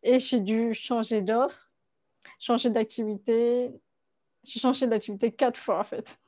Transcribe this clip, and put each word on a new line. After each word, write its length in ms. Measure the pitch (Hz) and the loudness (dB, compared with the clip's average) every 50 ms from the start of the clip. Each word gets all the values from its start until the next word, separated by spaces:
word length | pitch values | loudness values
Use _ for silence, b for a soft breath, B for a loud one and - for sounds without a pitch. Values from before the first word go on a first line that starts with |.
| - | 4
et 160 | - 247 262 | 4 4 4
j'ai 220 | 254 - - 240 | 4 2 0 0
dû 340 | 196 190 220 226 233 233 226 | 2 2 0 0 0 0 -2
changer 460 | - - - 247 233 220 - 226 214 | -4 -4 -4 -2 -2 0 0 -2 -2
d'offre, 500 | 196 185 220 233 262 320 - - _ _ _ _ _ _ _ _ _ _ _ _ B B B B | 0 0 2 2 2 0 -2 -8 _ _ _ _ _ _ _ _ _ _ _ _ B B B B
changer 320 | - - 240 240 - 247 | -2 0 0 2 2 2
d'activité. 1000 | 220 226 220 220 - - 226 214 214 202 202 - 226 226 233 240 240 247 247 247 - - _ _ _ _ _ _ _ _ _ _ _ _ _ | 2 2 0 -2 -2 -6 -4 -4 -4 -6 -2 0 2 4 4 2 2 0 0 -4 -6 -14 _ _ _ _ _ _ _ _ _ _ _ _ _
J'ai 160 | - - 226 | -14 -12 -2
changé 260 | - 254 262 - 269 | 0 0 0 2 0
d'activité 460 | 240 226 214 - - 208 196 - 233 220 | 0 0 0 -2 -4 -6 -2 -2 -2 0
quatre 260 | _ - 220 247 - | _ 0 0 0 -2
fois, 220 | - - 202 165 | -4 -2 -2 -2
en 40 | 311 | -2
fait. 340 | - - - - - - _ _ | -4 -6 -12 -12 -14 -18 _ _